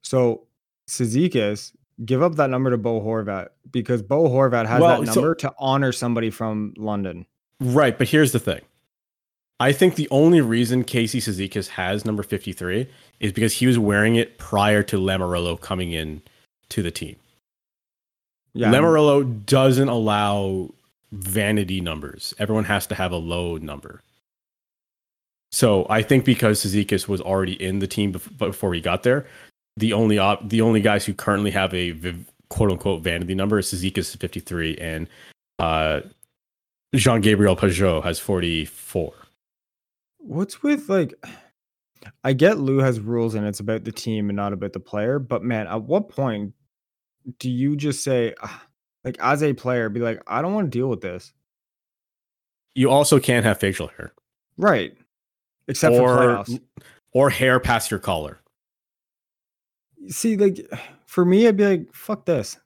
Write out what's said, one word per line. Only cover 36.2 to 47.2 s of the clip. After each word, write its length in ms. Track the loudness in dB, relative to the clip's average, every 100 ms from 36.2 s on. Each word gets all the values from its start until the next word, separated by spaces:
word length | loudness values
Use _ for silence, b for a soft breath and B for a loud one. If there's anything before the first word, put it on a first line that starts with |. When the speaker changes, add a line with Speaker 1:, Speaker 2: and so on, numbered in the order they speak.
| _ _ _ _ _ _ _ 0
Speaker 2:
Jean-Gabriel 600 | 2 4 4 4 4 4
Pageau 480 | 0 2 0 0
has 160 | -2 -6
forty-four. 920 | -4 -2 0 -2 -6 -12 -8 -8 -8 -12 _ _ _ _ _ _ _ _ _ _
Speaker 1:
What's 440 | -10 -8 -8 -4
with, 240 | -2 -2 0
like, 240 | 0 0 -6 -20 B B _ _ _ _ _ B _
I 100 | -2
get 240 | 4 4 4
Lou 180 | 0 2
has 220 | 2 0
rules 360 | -4 -2 -2 -2
and 100 | -4
it's 140 | -6
about 240 | -6 -6
the 80 | -6
team 380 | -10 -6 -4 -4
and 80 | -4
not 160 | -6
about 200 | -6 -8
the 60 | -10
player, 400 | -10 -6 -2 -4
but 240 | -4 -6
man, 240 | -4 -4 -4
at 140 | -8
what 240 | -2 -4 -4
point 460 | -6 -4 -4 -8 -12 _ _ _ _ _ _